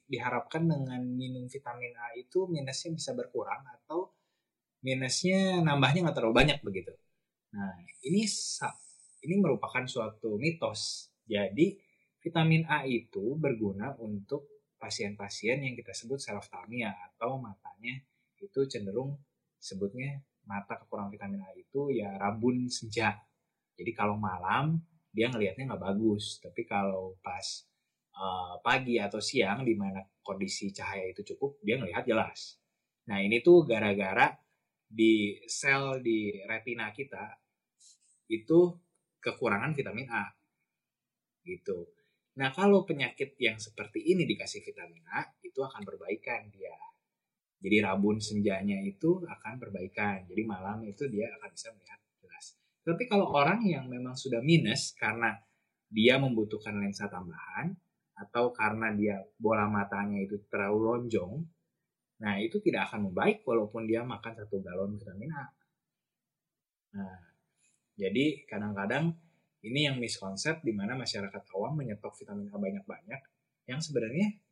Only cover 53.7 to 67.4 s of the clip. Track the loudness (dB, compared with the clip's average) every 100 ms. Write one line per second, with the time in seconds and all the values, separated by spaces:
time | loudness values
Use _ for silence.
53.7 | 0 -4 -6 -6 -6 -2 0 6 6 6
54.7 | 0 -4 -2 0 2 0 0 _ _ _
55.7 | _ _ 6 8 8 6 2 0 -4 -4
56.7 | -2 -2 -4 -6 -8 -10 -12 -10 -6 -6
57.7 | -6 _ _ _ -18 -4 0 0 2 0
58.7 | 0 0 2 2 0 -8 -2 2 4 4
59.7 | 2 0 -2 -2 -2 -2 -6 -4 -2 2
60.7 | 4 4 0 0 0 -2 -6 -8 _ _
61.7 | _ _ _ _ -6 -4 -2 -2 0 0
62.7 | 0 0 -2 -2 2 2 2 2 2 0
63.7 | -4 0 0 -2 -8 -10 -10 -6 -6 -4
64.7 | -4 -4 -6 -10 -10 -10 -10 -12 _ _
65.7 | _ _ _ _ _ _ _ _ _ _
66.7 | _ _ -8 -8 -10 -20 _